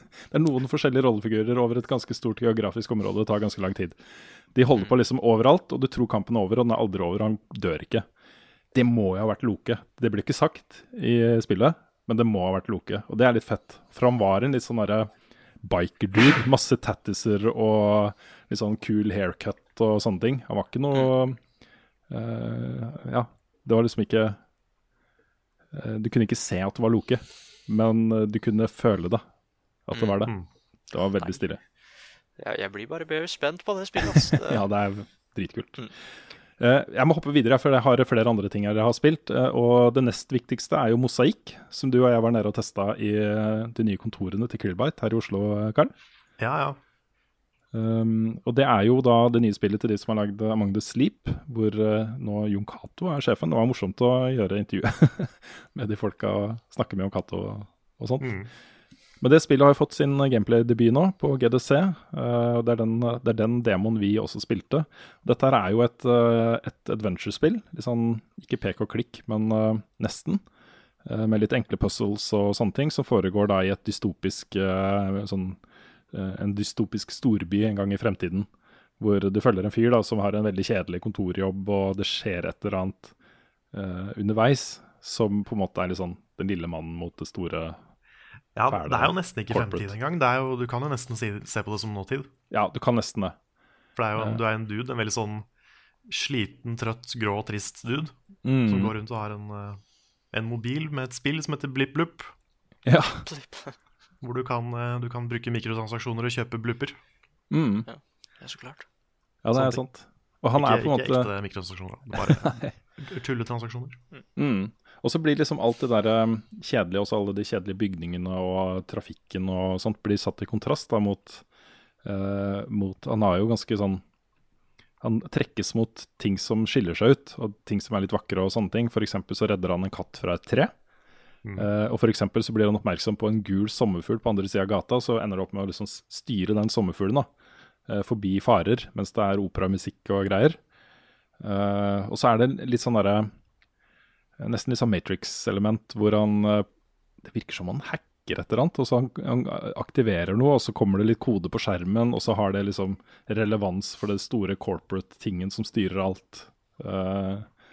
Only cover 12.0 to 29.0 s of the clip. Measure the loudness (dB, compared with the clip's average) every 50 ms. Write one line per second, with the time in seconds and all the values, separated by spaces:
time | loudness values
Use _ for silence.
12 | _ -2 0 2 4 4 2 2 2 0 0 0 -2 -4 -6 -6 -4 -6 -6 -6
13 | -6 -4 0 4 4 4 4 2 0 -2 -4 -6 -6 -10 -20 -20 _ _ -4 0
14 | 2 2 4 4 4 4 4 2 2 0 0 -2 -2 -2 -2 -2 0 0 0 0
15 | 0 -2 -6 _ _ _ -20 _ _ _ _ -20 -4 -2 0 0 0 -2 -2 -4
16 | -4 0 4 6 8 8 6 6 4 4 4 4 4 2 0 0 0 -2 -6 -4
17 | -6 -6 -6 -2 0 0 0 2 2 0 0 2 2 2 4 4 4 4 4 4
18 | 2 0 -2 -8 -16 -20 -20 -20 _ _ -6 -4 -2 -2 -2 -4 -2 0 0 0
19 | 0 0 0 -2 -2 -2 -4 -6 -8 -8 -8 -8 _ _ _ 0 2 2 2 2
20 | 0 0 -2 0 0 0 -2 -2 -4 -6 -4 -6 -4 -4 -4 -4 -2 0 2 2
21 | 2 4 4 2 2 0 -2 -6 _ _ _ _ -20 -20 _ _ _ _ _ _
22 | _ -12 -10 -8 -6 -6 -6 -6 -6 -6 -6 -6 -6 -6 -8 -8 -8 -10 -10 -12
23 | -10 -4 -4 -4 -4 -4 _ _ _ _ _ _ _ 2 4 4 4 2 0 -2
24 | -2 0 2 2 2 0 -2 -6 _ _ _ _ _ _ _ _ _ _ _ _
25 | _ _ _ _ _ _ _ _ _ _ _ _ _ _ -14 -12 -10 -8 -6 -4
26 | -4 0 2 2 2 2 2 -2 -2 -4 -4 -2 -2 -4 -2 0 2 2 4 2
27 | 2 2 0 -2 -2 -6 -20 -20 -20 -20 -20 -16 _ -2 0 2 4 4 4 4
28 | 4 4 2 2 2 0 0 -2 0 0 2 2 2 0 0 0 2 2 2 2